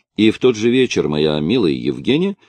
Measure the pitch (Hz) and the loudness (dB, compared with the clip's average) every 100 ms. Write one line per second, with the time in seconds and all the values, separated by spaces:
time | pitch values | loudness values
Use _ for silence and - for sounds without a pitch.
0 | _ - 107 101 127 110 117 127 127 101 | _ 0 0 2 0 0 0 0 0 0
1 | 73 76 78 76 76 123 90 67 62 64 | -2 0 0 0 0 0 0 -2 -4 -4
2 | 71 143 190 196 | -2 0 0 -6